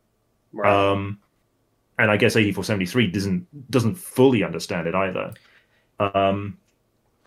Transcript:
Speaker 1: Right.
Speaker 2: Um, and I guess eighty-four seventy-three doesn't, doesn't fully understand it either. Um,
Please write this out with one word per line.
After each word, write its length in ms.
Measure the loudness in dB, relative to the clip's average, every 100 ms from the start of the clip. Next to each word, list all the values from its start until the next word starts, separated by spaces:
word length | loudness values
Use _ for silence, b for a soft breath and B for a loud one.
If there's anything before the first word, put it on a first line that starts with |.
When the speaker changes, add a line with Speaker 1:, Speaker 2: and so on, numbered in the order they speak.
| _ _ _ _ _
Speaker 1:
Right. 180 | -2 2
Speaker 2:
Um, 480 | 4 2 0 -4 -10 _ _ _ _ _ _ _ 0
and 140 | 2
I 60 | 4
guess 180 | 4 4
eighty-four 280 | 0 -2 -4
seventy-three 420 | -4 -2 0 0
doesn't, 640 | -2 -2 -4 -6 -16 -2
doesn't 240 | 0 0 -4
fully 480 | -4 2 4 4
understand 420 | -2 -6 -6 -6 -2
it 80 | -2
either. 380 | -2 -4 -8 -12 b b b b b -4
Um, 580 | -2 2 0 0 -6 -14 _ _ _ _ _ _